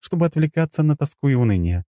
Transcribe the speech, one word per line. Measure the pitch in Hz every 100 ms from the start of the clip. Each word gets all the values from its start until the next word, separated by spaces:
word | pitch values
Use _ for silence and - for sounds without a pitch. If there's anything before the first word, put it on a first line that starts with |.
чтобы | - 180 170
отвлекаться | 160 156 165 160 -
на | 151 151
тоску | 147 - 143
и |
уныние. | 127 120 98 85 87 90